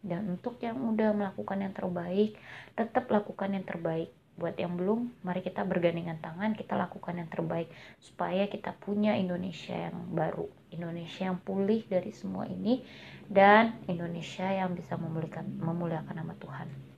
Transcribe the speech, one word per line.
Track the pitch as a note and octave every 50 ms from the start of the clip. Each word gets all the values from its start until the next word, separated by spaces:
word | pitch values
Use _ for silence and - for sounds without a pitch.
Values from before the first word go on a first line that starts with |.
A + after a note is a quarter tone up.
Dan | - G3 F3 E3+ G#3+ G3 F3
untuk | F3+ - B3 A#3+ -
yang | - A#3 A3+ B3+
udah | B3+ A#3 A3 G#3+ A3 G#3+ G#3
melakukan | G#3 G3+ G3 F#3+ - G#3 G#3 G3 G3
yang | G3 F#3+ F#3+ -
terbaik, | - F#3 F3+ F3 E3+ F3 F3+ G3 G#3+ G#3+ G#3+ - - - - - - - -
tetap | - A3+ A3+ - C4 B3 - -
lakukan | G#3 G#3 - F#3 - G3 G3 G3
yang | G3
terbaik. | F#3 - - F3 E3 E3 D#3+ E3 E3 - - - _ _ _
Buat | - E3+ E3 - -
yang | - F3 F3
belum, | F3 F3+ F#3+ A3 A#3 A#3+ A#3+ - -
mari | - F#3 F3+ F3+ F#3
kita | F3+ - -
bergandengan | G3+ F#3+ F3+ F3+ E3+ E3+ E3 E3+ E3+ E3+ E3 D#3+
tangan, | D#3 E3 D#3+ F3 G3 A3 G#3+ -
kita | G#3 - -
lakukan | G3 F#3 F3+ - F#3+ - - F3 F3
yang | E3+ D#3+
terbaik | - - E3 D#3+ E3 E3 E3 E3 E3 - - - - _
supaya | - - - - F3+ F3 F3 F#3 G3+ G3+
kita | - G#3 - - F#3+
punya | - - - G#3 G#3 G#3 G#3+ G#3+
Indonesia | - F#3+ F3+ F3+ F3 F3+ F#3+ E3+ - - - F3+ E3+
yang | E3+ E3+ E3+ F3 F3 F3 E3+ E3
baru, | D#3 D#3+ - - E3 - - - - - -
Indonesia | E3 E3+ E3+ E3 E3+ E3+ D#3+ - - F#3+ F#3
yang | F#3 F3+
pulih | - - F#3+ G3 G3 G3 A3 A3+ A3+
dari | - G3 F#3 - G#3+
semua | - - - F#3+ F#3+ F#3 - -
ini, | - F3+ F#3+ G#3 B3 C4 - - - - - - - - - -
dan | G3+ G3 G3 G3+ G#3 G#3+ A3+ A3+ A3+ - -
Indonesia | - F3+ E3+ E3+ E3+ E3+ E3+ D#3+ C#3+ - - F#3 F#3+
yang | G3 F#3+ F#3+ F3+ F3+
bisa | F3 E3+ - F3+ E3+
memuliakan, | E3 E3 D#3+ D#3+ D#3+ E3 - E3 - - C3+ C3+
memuliakan | - D#3+ E3 E3+ F3 E3+ E3 D#3+ D3 C#3 - D#3+ D#3+
nama | E3 E3 -
Tuhan. | - - C#3 C3+ C3+ C3+ - - - - -